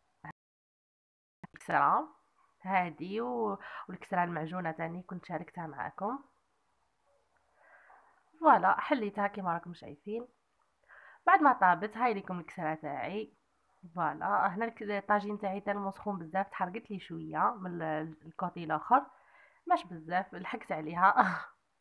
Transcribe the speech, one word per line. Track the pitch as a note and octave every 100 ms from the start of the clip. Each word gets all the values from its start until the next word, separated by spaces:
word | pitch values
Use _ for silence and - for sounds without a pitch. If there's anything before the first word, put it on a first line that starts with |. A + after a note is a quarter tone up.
| _ _ - - _ _ _ _ _ _ _ _ _ _ -
الكسره | - - D#3 C#3+ G3+ D#4 - _ _ _ _
هادي | F#3 F#3+ F3 D3+ F3 G#3+
و-، | A#3+ A#3+ G#3+ G3 - - -
والكسره | F#3 - F#3
المعجونه | F3 E3+ D#3+ F3+ E3+
تاني | D#3+ E3 F3
كنت | - F3+ -
شاركتها | D#3+ - - D#3+
معكم. | C3+ - - G3+ C#4 - _ _ _ _ _ _ _ _ _ _ _ _ _ _ - - - _ _ _ D#4
فوالا، | D#4+ A3 F3+ F#3+
حليتها | - C#4+ G#3 G#3 G3+
كيما | G3+ F#3+
راكم | E3+ F3
شايفين. | E3+ A#2+ C#3+ G#3 A3+ B3 _ _ _ _ _ _ - - - -
بعد | F#4+
ما | D4
طابت | A#3+ F#3 E3+ G#3 A3
هاي | B3
لكم | G3+ F#3 F3+
الكسره | E3+ - D#3 D#3+
تاعي. | D3+ C#3 C3+ G3+ G#3+ _ _ _ _ _ F3 E3+
فوالا، | D#3 C#3+ E3+ G3+ G3
هنا | F3+ A#3
الك-، | A3+
الطاجين | G#3 G3+ G3+ G#3 G3+ G#3
تاعي | G3+ G3
تالمو | G3+ G3+ G3
سخون | - G#3 G3
بزاف، | D#3+ F#3 G3
تحرقت | - F3+ G#3 -
لي | G3
شويه | - E3 D#3 D#3 G3+ A#3
من | F#3 F3
ال-، | D#3+ D#3 D#3+ D#3+ D#3+
الكوتي | - F3 F3
الاخر، | D#3+ D#3 - C4 C#4+ - _ - - _ -
ماش | F4 F#3
بزاف، | E3 D#3 F3 F#3+ F3+
لحقت | F#3+ A3+ -
عليها. | D#3+ D#3 E3+ F#3+
<laughs> | - F#3+ E3+ - - _ _